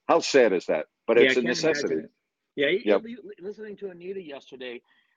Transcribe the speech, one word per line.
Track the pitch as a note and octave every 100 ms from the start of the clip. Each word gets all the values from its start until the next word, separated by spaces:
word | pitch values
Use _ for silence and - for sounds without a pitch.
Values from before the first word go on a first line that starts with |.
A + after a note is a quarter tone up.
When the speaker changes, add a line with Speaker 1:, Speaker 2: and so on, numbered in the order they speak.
| -
Speaker 1:
How | D#3+
sad | - C#3 A2+
is | F2+ -
that? | D#2+ - _ -
But | A#2
Speaker 2:
Yeah, |
Speaker 1:
it's | C3+ B2+
Speaker 2:
I |
Speaker 1:
a |
Speaker 2:
can't | A#2+
Speaker 1:
necessity. | A#2+ D#3 - G#2+
Speaker 2:
imagine | D#2 D2+
it. | _ _ _ _ -
Yeah, | C#3+
you, | F#3+ G#3
Speaker 1:
Yep. | G3 A3+
Speaker 2:
you, | A#3 F#3+ G#3
listening | F3+ G#3 G#3+ G3
to | G3
Anita | F3 F3+ G3
yesterday, | D#3+ C#3 - C3 B2+ A#2+ _ _ _